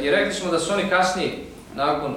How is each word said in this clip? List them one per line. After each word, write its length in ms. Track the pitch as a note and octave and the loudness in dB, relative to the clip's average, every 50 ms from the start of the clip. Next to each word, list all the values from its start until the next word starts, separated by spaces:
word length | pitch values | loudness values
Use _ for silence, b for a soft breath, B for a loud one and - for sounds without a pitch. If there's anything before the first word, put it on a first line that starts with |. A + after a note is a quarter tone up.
i 80 | C#3 C#3+ | 2 2
rekli 240 | E3+ G3+ G3 G3+ - | 4 4 2 0 -2
smo 160 | - F#3 F3+ | -4 -2 0
da 80 | E3+ D#3+ | 0 0
su 140 | - - | 0 0
oni 100 | G3+ G3 F#3 - | 0 0 0 2
kasnije, 400 | F3+ F#3 F#3 F#3 F#3+ F#3+ D3 B2 - - - - - - - - - | 4 4 4 2 2 0 -2 -2 -4 -6 -12 -14 -16 -18 -18 -12 -4
nakon, 400 | C3+ C#3 D3+ D3 C#3 C#3+ C3 B2 | -2 0 0 0 0 -2 -4 -4